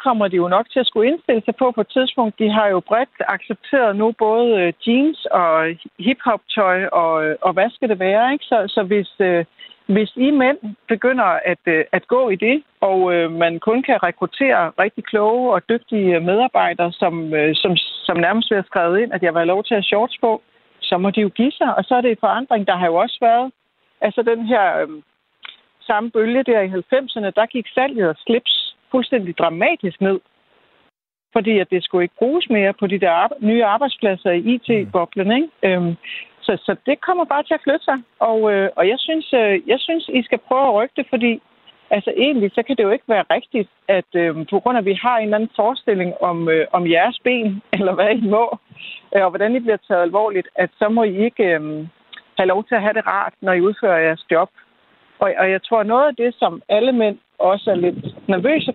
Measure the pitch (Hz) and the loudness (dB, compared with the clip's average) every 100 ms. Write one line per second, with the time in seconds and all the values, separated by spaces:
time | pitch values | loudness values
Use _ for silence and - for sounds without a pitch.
0 | 269 233 202 180 175 185 233 - 247 226 | 0 0 0 0 2 0 0 -2 0 2
1 | 226 320 - 233 208 220 262 240 202 - | 2 0 0 -2 -2 -2 0 0 -2 -2
2 | 262 - 226 - 214 214 208 190 - 220 | -2 0 -2 0 0 2 2 0 0 -2
3 | 262 - - 196 - 208 - 277 233 202 | -2 -4 -4 -4 -6 -10 -2 2 2 2
4 | 220 226 220 226 240 214 175 165 - 240 | 0 0 0 2 2 2 0 -2 0 2
5 | 294 311 - - 170 160 160 170 - - | 2 0 -2 0 2 2 0 -4 -12 -6
6 | 190 262 - 208 - - 190 185 190 175 | -4 -2 -2 -2 -2 0 2 0 0 0
7 | 165 160 156 151 185 185 220 - 247 202 | 2 0 -2 -2 0 0 0 -2 -4 -2
8 | 185 202 247 285 - 233 196 - 190 208 | 0 2 0 -2 -2 -2 0 -2 0 -2
9 | 185 - 190 175 165 - - - - 202 | -2 -2 0 0 -2 -10 -20 -12 -2 0
10 | 208 - 262 294 254 302 214 202 - 226 | 0 0 0 2 2 0 -6 -12 -6 -2
11 | 240 254 202 160 - 175 - 160 - 185 | 0 0 0 0 -2 -4 0 0 0 -4
12 | - 247 254 185 214 285 - _ 196 190 | 0 0 0 0 0 0 -4 _ -2 0
13 | 185 175 165 165 170 170 - 233 262 226 | 2 2 0 0 -2 -2 -2 -2 0 0
14 | 175 - 180 - 269 208 165 - 196 - | 0 -2 -6 -2 0 0 0 -2 -2 -4
15 | - 214 208 233 254 190 - 233 - 220 | -4 0 0 0 0 0 0 -4 -2 -2
16 | 190 170 175 202 254 - 180 170 175 170 | 2 2 2 2 2 2 0 0 -4 -2
17 | 185 165 160 156 151 151 202 165 - - | -2 -2 -4 0 0 0 0 0 -2 -4
18 | - 170 170 214 220 202 185 196 170 185 | -2 0 2 0 0 -2 -2 0 0 2
19 | 233 - 175 165 170 185 220 220 175 202 | 0 -2 -2 0 0 0 0 -2 0 0
20 | 240 - 233 220 - _ _ _ - 180 | -2 -2 -2 -2 -6 _ _ _ -4 -2
21 | 190 196 208 - 247 - 294 - - 247 | 0 0 0 0 -2 0 -2 0 0 0
22 | 247 220 214 202 269 233 196 180 180 165 | 2 0 0 -2 -2 -2 0 0 0 0
23 | 233 - 233 233 262 - _ _ _ _ | 0 0 2 2 0 -8 _ _ _ _
24 | 214 202 226 233 220 240 190 156 156 156 | -4 0 0 0 0 0 2 0 -4 -8
25 | - _ _ _ - - _ _ - 214 | -20 _ _ _ -20 -20 _ _ -4 -4
26 | 233 226 220 247 254 226 190 185 - 254 | -2 0 0 0 2 2 0 -4 -2 -2
27 | 262 - 196 185 226 254 220 - 262 254 | -2 -6 -4 0 -2 -4 -6 -2 -2 0
28 | 175 156 - 233 - - - - _ 262 | -2 -2 -2 -2 0 -2 -4 -12 _ -4
29 | 233 247 180 165 165 165 247 339 190 - | 0 -2 -2 -2 -2 0 0 0 -4 -2
30 | 196 190 - _ _ _ _ _ _ _ | -2 -2 -6 _ _ _ _ _ _ _
31 | _ _ _ - 202 214 185 180 - 185 | _ _ _ -2 0 0 0 -2 -2 -2
32 | 175 - 233 330 - 220 196 202 196 196 | -2 0 -2 0 0 0 0 0 -2 0
33 | 185 170 214 - 214 233 220 214 277 - | 2 2 0 0 0 2 2 2 -2 -2
34 | 214 185 196 175 214 247 - 226 113 185 | -2 -2 0 0 0 -2 0 -2 0 -2
35 | 170 - 190 240 320 - 196 180 175 170 | -2 -2 0 0 -2 -2 0 0 0 -4
36 | - - - _ - 185 - 190 - 294 | -10 -18 -18 _ -4 -4 -4 -4 -2 -2
37 | - 359 330 285 302 320 - 302 - 269 | -2 -2 -2 -2 -2 -2 0 -2 -2 -4
38 | 233 - 214 220 214 202 196 - 180 262 | -6 -4 0 2 2 2 0 0 0 0
39 | - 320 302 254 214 196 - 254 - 330 | -2 -4 0 2 2 2 0 -2 -2 -4
40 | - 254 233 254 - 254 269 208 226 - | -2 -2 -2 -4 -2 0 2 2 0 -4
41 | 269 240 233 226 - _ _ _ - 208 | -4 0 0 -2 -8 _ _ _ -4 -4
42 | - - 262 269 202 - 233 269 202 233 | -2 0 0 2 0 0 -2 0 0 0
43 | - 214 170 185 - 254 196 _ - 190 | 0 -2 0 -2 -2 -6 -6 _ -2 -2
44 | - 180 170 160 156 202 - 254 196 185 | 0 0 0 -2 -4 -2 0 0 0 -2
45 | 240 240 214 208 226 - 214 262 - 196 | 0 0 0 0 -2 -2 -2 -2 -2 -2
46 | 180 - 180 170 165 160 151 180 175 165 | -2 -2 -2 -2 0 0 0 0 2 2
47 | 208 247 - 247 220 196 - - 196 185 | 2 0 -2 -2 -2 -4 -4 -2 0 0
48 | 202 240 220 208 233 - _ - - - | 0 0 0 0 0 -4 _ -20 -20 -20
49 | - 202 185 180 208 254 240 208 - 180 | -4 0 0 0 -2 0 -2 -2 0 0
50 | 175 190 214 196 175 - 180 - 214 226 | 0 0 0 -2 -4 -2 -4 -2 0 2
51 | 220 185 226 - 196 165 151 156 160 - | 0 0 -2 0 0 0 -2 -8 -10 -16
52 | _ - - - 190 185 220 233 208 214 | _ -20 -10 -2 0 0 0 -2 0 -2
53 | 208 190 - - 190 185 185 208 214 170 | -2 -2 -4 -4 -2 2 2 0 0 2
54 | 160 165 - 165 190 _ _ _ _ _ | 2 -2 -2 0 0 _ _ _ _ _
55 | _ _ 196 - 190 190 - 226 208 240 | _ _ -2 0 0 0 0 0 2 2
56 | 294 247 240 - 156 165 - 208 247 247 | 2 0 -2 0 -2 -4 -2 0 2 2
57 | 214 202 _ - 180 196 - 185 175 175 | 0 -2 _ -2 0 0 0 0 0 -2
58 | - - - 190 208 311 277 | -8 -8 -2 0 0 0 -2